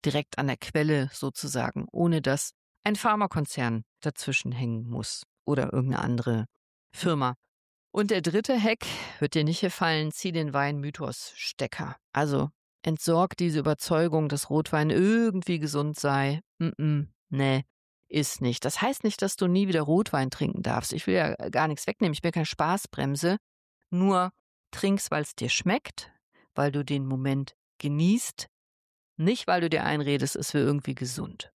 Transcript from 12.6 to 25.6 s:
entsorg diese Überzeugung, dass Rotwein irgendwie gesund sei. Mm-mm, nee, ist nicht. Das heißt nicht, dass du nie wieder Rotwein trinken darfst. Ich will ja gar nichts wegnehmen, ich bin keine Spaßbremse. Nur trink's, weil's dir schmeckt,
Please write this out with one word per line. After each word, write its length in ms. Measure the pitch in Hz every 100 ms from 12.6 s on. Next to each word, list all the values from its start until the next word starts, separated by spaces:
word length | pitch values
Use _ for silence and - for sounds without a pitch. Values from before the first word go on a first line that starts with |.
| _ _
entsorg 560 | - 160 - 165 185 -
diese 220 | 175 156
Überzeugung, 720 | 143 151 - 160 170 156 151
dass 200 | 143 -
Rotwein 400 | 151 156 156 151
irgendwie 680 | 151 190 226 226 185 180 170
gesund 400 | 151 147 147 147
sei. 420 | 143 139 139 151 _ _
Mm-mm, 500 | 165 - 156 147 147 _ _
nee, 340 | 135 139 131 131 _ _ _ _
ist 320 | 156 143 -
nicht. 240 | 127 120 135
Das 160 | -
heißt 220 | 233 277
nicht, 180 | 220 -
dass 140 | 196 -
du 120 | 180
nie 200 | 185 196
wieder 140 | 170
Rotwein 500 | 147 170 - 147 131
trinken 320 | - - -
darfst. 280 | - 113 -
Ich 140 | - -
will 80 |
ja 220 | 185 156 - -
gar 180 | - 156
nichts 180 | 147 -
wegnehmen, 260 | - 190
ich 80 | 147
bin 100 | 170
keine 160 | 165 151
Spaßbremse. 880 | - 156 190 - - 139 139 170 202 _ _ _ _ _
Nur 400 | 180 190 190 180 _ _ _ _
trink's, 400 | - 196 196 -
weil's 240 | 151 151 -
dir 140 | 120
schmeckt, 640 | -